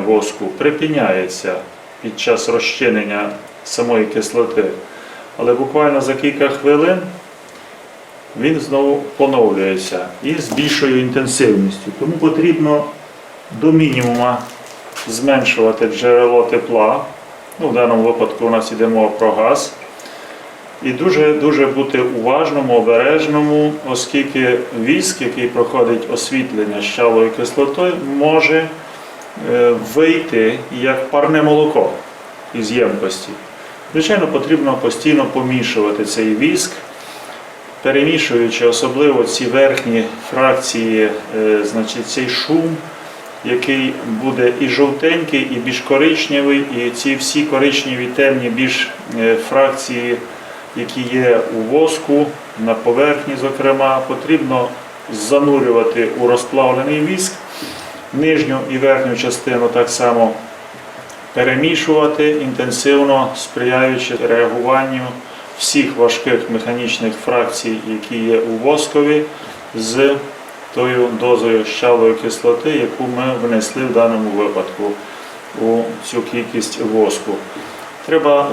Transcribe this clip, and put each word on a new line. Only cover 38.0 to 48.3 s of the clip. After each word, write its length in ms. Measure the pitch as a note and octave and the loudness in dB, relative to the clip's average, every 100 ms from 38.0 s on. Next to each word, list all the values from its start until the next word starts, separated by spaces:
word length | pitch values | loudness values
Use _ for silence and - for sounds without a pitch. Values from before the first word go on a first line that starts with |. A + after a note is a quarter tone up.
| D3 D#3+ - A#2+ A#2 - A#2+ | 2 2 2 2 2 2 2
особливо 560 | A#2 C3 B2+ D3 B2+ | 2 0 2 4 4
ці 220 | A2+ - B2 | 2 0 0
верхні 580 | C3 C3+ C#3 A#2+ A2+ A2 - - | 4 4 2 0 0 -2 -6 -6
фракції, 800 | B2+ C3 C3 - A2+ A2+ A2 G#2+ G#2+ - A2+ | 2 2 2 -2 -2 0 2 2 0 -6 -2
е, 220 | G#2+ G#2+ | 2 2
значить, 440 | G2+ A2+ G#2+ B2 A2 | 2 -2 -4 -6 -6
цей 220 | - B2 | -4 -2
шум, 480 | B2 - E3 E3 D#3 - - - - - - - | -4 0 0 0 -4 -10 -16 -16 -16 -18 -12 -2
який 480 | B2 C3+ C3+ C3 C3 A#2+ | -2 0 0 0 -4 -6
буде 460 | A2 C3+ C3 B2 B2 | -4 -2 2 2 2
і 80 | C3+ | -2
жовтенький, 760 | - C#3 C#3+ D#3+ E3+ D#3+ C#3 B2 | 2 2 2 0 0 0 -2 -2
і 40 | B2 | -4
більш 240 | A#2+ B2 | -4 -6
коричневий, 840 | - C3+ D#3 D#3 - C#3+ C#3 C#3 C#3 B2 | 0 4 4 2 0 0 2 2 0 -2
і 120 | A#2+ | -4
ці 260 | A#2+ C#3 C3+ | -2 -2 -2
всі 280 | - D3 | -2 -2
коричневі, 600 | D3+ C3+ C#3 C#3 C3+ B2 B2 | 0 2 2 2 -2 -4 -4
темні 440 | B2 C#3 | 2 2